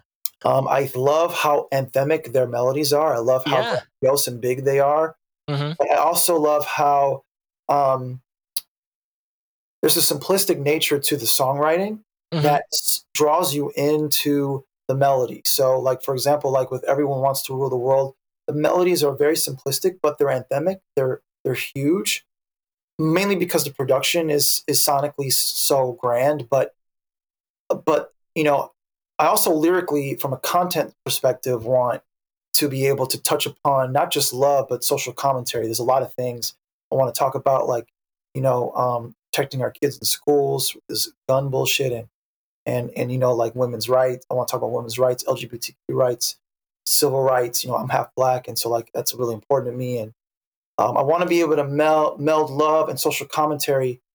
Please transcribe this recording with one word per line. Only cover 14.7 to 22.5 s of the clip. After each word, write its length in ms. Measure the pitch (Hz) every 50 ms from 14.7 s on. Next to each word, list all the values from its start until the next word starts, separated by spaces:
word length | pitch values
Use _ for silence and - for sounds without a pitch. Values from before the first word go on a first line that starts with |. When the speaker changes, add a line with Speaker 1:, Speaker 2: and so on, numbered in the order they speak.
| _ _ _ -
Speaker 1:
the 60 | 135
melody. 460 | 135 139 139 139 127 123 - 98 - -
So, 340 | - - - 135 131 131 131
like, 240 | 123 131 127 127 -
for 120 | - 135
example, 360 | 127 123 143 147 147 - 135
like, 200 | 131 131 127 -
with 120 | 131 127 -
"Everyone 360 | - 143 143 147 139 139 131
Wants 220 | 131 139 135 135 -
to 120 | - 135
Rule 160 | 131 139 131
the 60 | 127
World," 380 | 123 120 131 135 135 131 - - _ _ _ _ _ - -
the 40 | 135
melodies 500 | 151 151 156 170 180 180 185 175 147 151
are 100 | 143 135
very 220 | - 143 151 160
simplistic, 600 | 160 - 151 135 - - 143 135 - - 185 180 - -
but 160 | 151 147 -
they're 80 | 143 139
anthemic. 520 | 131 127 - - 139 143 156 185 196 190 _ _ -
They're, 240 | 139 135 131 - - _ _ _ _ -
they're 100 | 135 123
huge, 720 | - - - - 139 139 147 170 202 208 - - - _ _ _ _ _ _